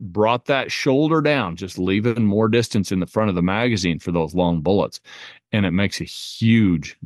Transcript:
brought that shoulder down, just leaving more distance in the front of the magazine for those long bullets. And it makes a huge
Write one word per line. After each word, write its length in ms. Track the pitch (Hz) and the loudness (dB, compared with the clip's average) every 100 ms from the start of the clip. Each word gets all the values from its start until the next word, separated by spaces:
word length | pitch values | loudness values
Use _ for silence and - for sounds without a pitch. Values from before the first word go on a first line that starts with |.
brought 460 | 101 92 110 123 - | -8 0 2 2 0
that 260 | 139 117 | -2 -2
shoulder 480 | - 143 135 156 160 | -2 0 2 2 2
down, 340 | 147 139 92 | 2 0 -2
just 240 | 85 92 - | -6 -8 -4
leaving 460 | 92 101 117 113 | 0 0 0 2
more 240 | 107 101 110 | 2 2 2
distance 420 | 117 113 110 90 | 2 2 -2 -2
in 80 | 95 | -2
the 80 | 87 | -2
front 220 | 107 107 | 0 0
of 60 | |
the 80 | 87 | 2
magazine 560 | 90 101 123 104 90 78 | 0 0 0 0 0 -2
for 120 | - | -2
those 240 | 87 78 | -2 -2
long 280 | 87 87 85 | 0 0 0
bullets. 380 | 78 101 65 - - - - - _ | 0 0 0 -6 -20 -20 -20 -20 _
And 140 | 107 95 | -2 0
it 60 | |
makes 280 | 90 98 - | 0 -2 -4
a 40 | |
huge 920 | 80 - - - 113 113 101 82 - - | -10 -12 -14 -2 2 4 4 2 -2 -12